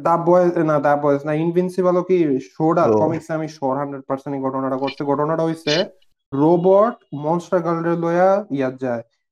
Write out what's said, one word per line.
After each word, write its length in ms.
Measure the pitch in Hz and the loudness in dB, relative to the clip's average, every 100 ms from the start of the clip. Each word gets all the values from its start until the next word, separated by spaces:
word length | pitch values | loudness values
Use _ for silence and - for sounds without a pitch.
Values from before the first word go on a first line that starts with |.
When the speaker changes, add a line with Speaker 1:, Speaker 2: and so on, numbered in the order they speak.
Speaker 1:
দ্য 220 | 165 165 165 | 0 0 4
বয়েজ, 320 | 180 175 170 | 4 4 2
না, 220 | 156 147 | 0 2
দ্য 180 | 147 147 | 2 2
বয়েজ 240 | 147 139 151 | 2 0 -2
না, 80 | |
ইনভিনসিবলও 680 | 151 170 170 180 180 180 180 | -2 -2 0 -2 0 0 0
কি 360 | 180 185 156 131 | 2 2 2 -2
শোটা, 460 | - - 160 170 151 | -4 -2 0 2 2
Speaker 2:
ও। 120 | 107 | 2
Speaker 1:
কমিক্সে 360 | 104 160 - | 2 -2 -6
আমি 140 | 160 151 | -6 -8
শিওর 300 | - 135 135 | -6 -4 -4
হান্ড্রেড 260 | 143 139 | -6 -10
পার্সেন্ট 340 | 135 135 151 139 | -8 -8 -6 -6
এই 60 | |
ঘটনাটা 340 | 135 131 135 131 | -6 -4 -4 -4
ঘটছে। 260 | 135 - | -4 -4
ঘটনাটা 400 | 143 139 147 165 | -2 -2 -2 -2
হইছে 460 | 165 160 147 160 208 - _ _ _ | -2 -4 -2 -2 -2 -8 _ _ _
রোবট 600 | 135 156 180 180 196 226 233 _ | 0 2 4 4 4 4 -2 _
মনস্টার 460 | 143 151 170 - 185 | -8 -4 -4 -2 -2
গার্লরে 360 | 165 165 165 170 | -2 -2 -2 -2
লইয়া 500 | 170 175 190 196 208 | 0 2 2 2 -2
ইয়াত 220 | 135 131 | -4 -4
যায়, 280 | 127 131 117 - _ _ | -4 -6 -6 -8 _ _